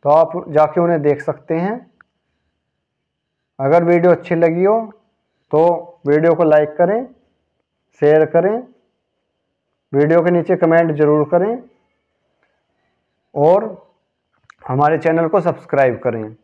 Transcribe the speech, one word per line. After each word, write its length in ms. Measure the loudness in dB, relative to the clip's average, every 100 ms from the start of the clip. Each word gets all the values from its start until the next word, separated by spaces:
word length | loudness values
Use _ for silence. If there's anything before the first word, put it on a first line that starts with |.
तो 60 | 2
आप 360 | 2 2 -4 -4
जाके 320 | 0 0 0
उन्हें 200 | -2 0
देख 200 | 0 -2
सकते 320 | -4 -10 _ -6
हैं। 360 | -4 -8 -14 _ _ _ _ _ _ _ _ _ _ _ _ _ _ _ _ _
अगर 240 | 0 2
वीडियो 280 | 2 2 2
अच्छी 240 | 0 -2 0
लगी 280 | 0 0
हो, 300 | 0 0 -4 -16 _ _ _ _ _
तो 360 | 0 2 0 -8 -12 -2
वीडियो 260 | 0 2
को 100 | 2
लाइक 260 | 2 2 0
करें, 380 | -2 -2 -2 -6 _ _ _ _ _ _ _ _ _
शेयर 260 | 2 2 2
करें, 420 | 0 0 -4 -10 _ _ _ _ _ _ _ _ _ _ _ _
वीडियो 280 | -2 2 2
के 100 | 2
नीचे 240 | 0 0 0
कमेंट 420 | 2 2 0 0
ज़रूर 320 | 2 2 0
करें 340 | 0 -2 -6 -12 _ _ _ _ _ _ _ _ _ _ _ _ _ _ _ _ -2
और 520 | 2 2 -2 -14 _ _ _ _ _ _ _ _ -8
हमारे 300 | -2 0 0
चैनल 300 | -2 -2 0
को 140 | -2
सब्सक्राइब 600 | -2 -6 -6 0 0 0
करें। 320 | -6 -6 -12 -16